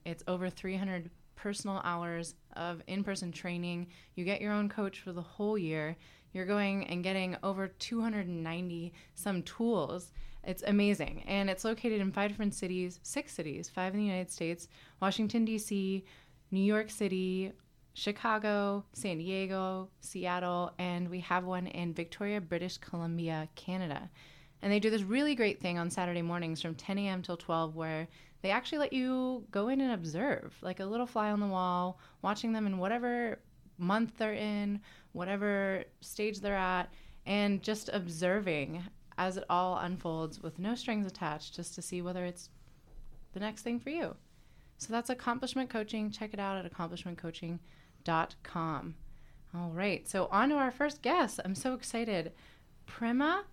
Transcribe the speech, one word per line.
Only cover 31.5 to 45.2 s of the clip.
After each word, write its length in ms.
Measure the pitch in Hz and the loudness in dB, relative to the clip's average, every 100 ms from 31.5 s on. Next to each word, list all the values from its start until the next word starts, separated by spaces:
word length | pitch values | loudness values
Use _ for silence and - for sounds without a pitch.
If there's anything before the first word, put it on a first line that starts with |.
| 185 180 180 180 - - - | 4 4 2 0 -2 -14 -4
watching 320 | 190 208 233 | -2 0 0
them 140 | 220 208 | 2 2
in 100 | 190 | 2
whatever 640 | 185 240 240 240 233 - - - - - | 2 2 2 2 0 -2 -10 -20 -14 -2
month 360 | 180 214 226 - | 2 4 2 0
they're 200 | 220 208 | 0 0
in, 440 | 214 208 202 202 - - - | 0 2 0 -2 -6 -20 -10
whatever 720 | 165 180 196 208 202 196 190 - - | -4 -2 0 2 2 2 0 -4 -12
stage 380 | - - 214 208 | -10 -2 -2 0
they're 160 | 202 196 | 0 2
at, 360 | 185 185 175 - - - - | 4 2 0 -8 -18 -10 0
and 380 | 202 202 196 | 4 4 4
just 260 | - 214 - | 2 -2 0
observing 920 | 202 175 160 180 202 190 151 139 165 180 - - - | -2 -2 0 2 4 2 0 0 -4 -8 -14 -10 -2
as 200 | 185 185 | 0 0
it 60 | - | 2
all 280 | 175 185 180 | 4 4 2
unfolds 600 | 175 180 170 160 160 - | -2 -2 -2 -2 -2 -6
with 200 | 165 156 | -8 -4
no 160 | 202 240 | -2 -2
strings 320 | - 214 196 | 0 0 -2
attached, 480 | - 160 151 - - | -2 -4 -4 -8 -10
just 180 | 175 | -8
to 80 | - | -8
see 220 | - 180 | -6 -4
whether 220 | 175 180 180 | -4 -2 -4
it's 260 | 175 - - - - - - - - - | -6 -14 -20 -20 -20 -18 -14 -12 -14 -10
the 60 | 190 | -6
next 240 | 208 214 | -6 -4
thing 160 | 240 240 | -2 -2
for 100 | 277 | -2
you. 260 | 330 226 - - - - - - - | -2 -2 -6 -16 -20 -20 -20 -20 -12
So 160 | - | -2
that's 160 | 233 233 | -2 0
Accomplishment 600 | 247 | -2